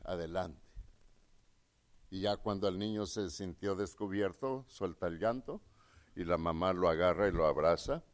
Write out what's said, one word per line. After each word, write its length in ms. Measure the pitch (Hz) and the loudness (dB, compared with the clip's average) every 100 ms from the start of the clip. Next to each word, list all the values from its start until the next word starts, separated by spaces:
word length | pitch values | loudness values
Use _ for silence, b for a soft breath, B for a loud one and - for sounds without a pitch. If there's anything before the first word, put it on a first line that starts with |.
| - | -8
"Adelante." 600 | 90 82 90 90 - - - - - - _ _ _ _ _ _ _ _ - - | -6 -4 -6 -6 -10 -18 -16 -16 -18 -20 _ _ _ _ _ _ _ _ -20 -10
Y 120 | 95 | -2
ya 160 | 101 101 | 0 0
cuando 320 | 110 101 98 | -2 -2 0
el 100 | 92 | 0
niño 260 | 107 107 98 | -2 -4 -4
se 240 | 107 92 | -4 -6
sintió 460 | - 95 85 101 95 | -6 -8 -6 -2 -2
descubierto, 880 | 98 - 104 98 98 87 135 131 127 | -4 -4 -4 0 -2 -2 -6 -6 -10
suelta 380 | - 95 82 90 | -8 -6 -4 -4
el 120 | 82 | -2
llanto 400 | 107 127 - 226 - - _ - - - | -2 -2 -6 -12 -14 -20 _ -20 -14 -6
y 80 | |
la 140 | 85 87 | 0 2
mamá 340 | 82 80 92 | 2 2 2
lo 160 | 90 90 | 4 4
agarra 400 | 80 90 85 101 | 4 4 4 2
y 40 | |
lo 160 | 82 78 | 4 4
abraza 540 | 69 78 82 - 156 - | 4 4 2 0 -6 -8